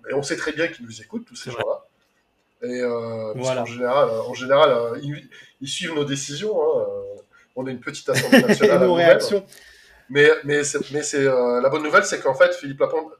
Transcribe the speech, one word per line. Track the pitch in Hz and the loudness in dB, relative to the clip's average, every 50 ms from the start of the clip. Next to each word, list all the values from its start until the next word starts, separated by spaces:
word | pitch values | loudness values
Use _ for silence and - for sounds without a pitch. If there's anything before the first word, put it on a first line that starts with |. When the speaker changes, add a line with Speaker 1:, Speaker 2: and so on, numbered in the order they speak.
| - 107 | -10 -6
Speaker 1:
et | 123 | -6
on | 143 143 | -6 -4
sait | - 165 | -4 -6
très | - - 156 | -6 -6 -6
bien | - 147 165 | -4 -4 -4
qu'ils | 165 - - 120 | -4 -6 -12 -18
nous | 113 113 113 | -18 -18 -20
écoutent, | - _ - 226 233 | -16 _ -12 -14 -12
tous | - - | -14 -18
ces | - - 131 | -16 -14 -10
Speaker 2:
C'est | 120 | -8
vrai. | 113 101 | -6 -4
Speaker 1:
gens-là. | 110 - - - _ _ _ _ _ _ _ _ _ _ _ _ _ _ _ 120 123 | -4 -6 -6 -10 _ _ _ _ _ _ _ _ _ _ _ _ _ _ _ -10 -8
Et, | 123 123 | -6 -4
euh, | 123 120 120 117 113 113 113 113 113 107 107 | -4 -4 -4 -4 -6 -8 -8 -8 -8 -8 -8
parce | 127 127 | -6 -4
Speaker 3:
Voilà. | 131 127 127 | -4 -4 -4
Speaker 1:
qu'en | 117 | -6
général, | 113 117 123 123 120 127 143 139 113 | -8 -6 -4 -2 0 2 2 2 2
euh, | 113 113 110 | 0 -4 -6
en | 123 120 | -8 -8
général, | - 127 131 139 147 151 143 | -8 0 2 4 6 6 6
euh, | 123 117 117 117 120 139 | 4 2 0 -2 -6 -8
ils, | 143 143 147 147 - _ - - - _ _ _ | -8 -10 -10 -10 -14 _ -20 -20 -20 _ _ _
ils | 131 139 | -12 -10
suivent | - - 180 165 160 | -8 -8 -8 -6 -4
nos | 147 143 | -4 -2
décisions, | 127 139 139 - - 143 147 202 214 208 170 | -2 -4 -6 -6 -10 -10 -8 -6 -4 -2 0
hein, | 151 160 147 123 | 0 2 0 0
euh, | 107 101 101 101 98 101 101 104 - _ _ _ _ _ _ | -2 -4 -6 -8 -10 -12 -16 -18 -20 _ _ _ _ _ _
on | 123 131 | -10 -8
a | 135 | -8
une | 127 117 | -10 -10
petite | - 151 151 - - - | -10 -12 -12 -6 -4 -2
assemblée | - 135 240 - 269 254 | 0 0 4 6 6 6
Speaker 3:
<laughs> | - | 6
Speaker 1:
nationale | 202 208 - 220 202 190 | 4 4 4 4 4 4
Speaker 3:
Et | 180 | 4
nos | 185 | 4
Speaker 1:
à | |
nous-mêmes. | 185 170 170 170 | 4 4 4 6
Speaker 3:
réactions. | 165 190 214 - - 208 196 - - - - - - - - _ _ _ _ _ - | 6 6 6 4 0 -2 -2 -4 -8 -16 -20 -20 -20 -20 -20 _ _ _ _ _ -2
Speaker 1:
Mais, | 131 143 147 151 156 156 147 | 2 4 6 6 4 4 0
mais | 143 147 147 143 | -2 -2 0 -2
c'est, | 143 - 143 135 - | -2 -4 -6 -6 -6
mais | 135 151 | -6 -6
c'est, | 147 - - 143 135 | -6 -4 -2 0 2
euh, | 135 131 127 123 123 123 123 | 2 2 2 2 2 2 2
la | 127 139 | 2 0
bonne | 151 156 151 | 0 0 0
nouvelle, | 151 165 196 - | 2 2 2 2
c'est | - 175 131 | 2 -2 -2
qu'en | - 139 131 | -2 -2 4
fait, | - - 175 - | 4 4 4 4
Philippe | - 147 139 139 139 | -2 -8 -12 -2 -2
Latombe, | 143 131 - 156 156 156 - | 0 0 0 -4 -6 -8 -14